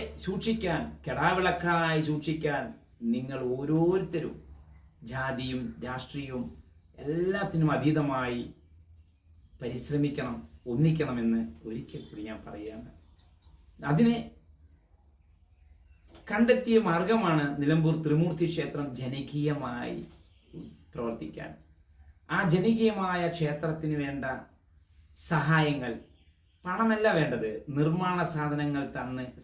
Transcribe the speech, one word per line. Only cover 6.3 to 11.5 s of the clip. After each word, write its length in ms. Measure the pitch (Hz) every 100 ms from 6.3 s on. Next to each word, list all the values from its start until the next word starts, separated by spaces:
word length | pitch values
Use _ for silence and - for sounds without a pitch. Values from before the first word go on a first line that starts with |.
| 127 117 - - - _ -
എല്ലാത്തിനും 640 | 143 165 185 202 190 165 156 131
അതീതമായി 640 | 143 156 143 127 123 120 - - - - - - - _ _ - - -
പരിശ്രമിക്കണം, 760 | 123 123 - 143 143 - 123 113 - - 123
ഒന്നിക്കണമെന്ന് 680 | 123 160 156 139 120 113 113 113